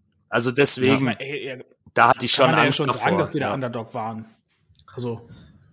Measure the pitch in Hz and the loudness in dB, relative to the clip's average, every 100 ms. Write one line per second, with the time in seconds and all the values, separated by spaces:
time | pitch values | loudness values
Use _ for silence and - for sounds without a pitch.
0 | _ _ _ 113 120 123 139 - 127 135 | _ _ _ -2 0 2 4 4 4 2
1 | 135 - 135 143 131 127 - _ _ - | 0 -4 -8 -10 -10 -14 -16 _ _ 4
2 | 117 131 123 - 131 104 127 139 143 120 | 4 4 0 2 4 4 2 0 -2 -2
3 | 127 185 151 - 127 104 127 117 110 123 | 0 0 -2 -4 -4 -4 -6 -8 -10 -10
4 | 110 110 110 _ _ _ _ _ _ - | -10 -10 -14 _ _ _ _ _ _ -12
5 | 123 113 - - - - _ | -10 -10 -14 -20 -20 -20 _